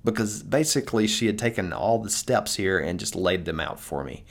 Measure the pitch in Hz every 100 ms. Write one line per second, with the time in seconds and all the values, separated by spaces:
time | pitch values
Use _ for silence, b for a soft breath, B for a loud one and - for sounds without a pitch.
0 | 120 110 110 107 - 139 156 147 135 113
1 | 107 - 113 104 120 113 92 - 101 117
2 | 107 - - 117 - - 95 92 76 87
3 | - 90 92 92 85 80 76 - - 71
4 | 69 - -